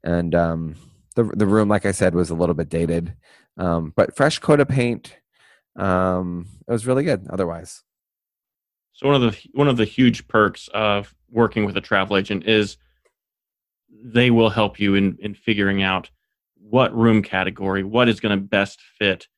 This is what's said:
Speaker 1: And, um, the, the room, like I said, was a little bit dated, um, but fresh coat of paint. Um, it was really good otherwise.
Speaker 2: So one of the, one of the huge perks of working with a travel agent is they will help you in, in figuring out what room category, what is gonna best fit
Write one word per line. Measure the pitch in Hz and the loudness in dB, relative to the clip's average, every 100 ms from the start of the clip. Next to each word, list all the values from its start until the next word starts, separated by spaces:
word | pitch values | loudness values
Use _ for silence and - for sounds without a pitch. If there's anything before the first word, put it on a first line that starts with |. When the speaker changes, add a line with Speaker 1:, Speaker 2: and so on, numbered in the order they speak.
Speaker 1:
And, | 82 85 85 | -4 -4 0
um, | 85 82 82 80 78 - _ _ - | 0 0 -2 -8 -12 -20 _ _ -2
the, | 110 | -2
the | 98 104 | 0 2
room, | 107 104 | 2 2
like | 104 101 | 0 0
I | |
said, | 95 90 85 | 0 0 0
was | 82 | -2
a | 82 | -2
little | 87 82 | -2 -2
bit | 80 | -4
dated, | 82 82 85 85 - _ _ _ - | -4 -2 -2 -4 -12 _ _ _ -8
um, | 90 85 80 | -4 -2 -4
but | 92 - - | -2 -2 2
fresh | 139 - | -2 0
coat | - 147 | 0 2
of | 139 | 2
paint. | 131 120 117 - - _ _ _ _ _ - | 0 -2 -4 -10 -20 _ _ _ _ _ -6
Um, | 98 92 92 90 90 87 87 - - | 0 0 0 -2 -4 -8 -12 -18 -6
it | |
was | 117 113 | -6 -2
really | 127 | -2
good | 156 107 95 | 0 -4 -6
otherwise. | 95 90 82 87 - _ _ _ _ _ _ _ _ _ _ _ | -6 -6 -6 -14 -20 _ _ _ _ _ _ _ _ _ _ _
Speaker 2:
So | _ 139 | _ 0
one | 139 | 2
of | |
the, | 120 104 - | 2 -2 -10
one | 131 147 | 0 0
of | 123 | 2
the | |
huge | 107 - 127 - - | -2 4 2 2 -2
perks | 110 104 - - | 2 2 0 -10
of | 104 107 101 101 _ _ | -2 0 -2 -4 _ _
working | 113 113 - 104 | 0 0 0 -2
with | 98 | -4
a | |
travel | - 101 95 101 | -2 -2 2 0
agent | 98 98 98 | -2 -6 0
is | 110 104 - _ _ _ _ _ _ _ _ _ _ _ 107 | 2 0 -6 _ _ _ _ _ _ _ _ _ _ _ _
they | 120 117 123 | -2 2 4
will | 117 113 | 6 4
help | 101 104 - | 2 -2 0
you | 101 98 | 0 2
in, | 98 - | 2 -2
in | 104 | -12
figuring | 101 - 104 98 98 | -8 -4 0 0 0
out | 95 95 85 _ _ _ _ _ | -2 -2 -6 _ _ _ _ _
what | 104 117 123 117 | -2 0 0 2
room | 113 110 | 4 4
category, | 98 95 95 - 95 98 | 0 -4 -4 -6 -4 -4
what | 98 113 120 | -2 0 2
is | 107 | 0
gonna | 110 98 | -2 -4
best | 98 104 98 - _ _ | -2 -2 -2 -8 _ _
fit | 101 90 - | -4 -4 -8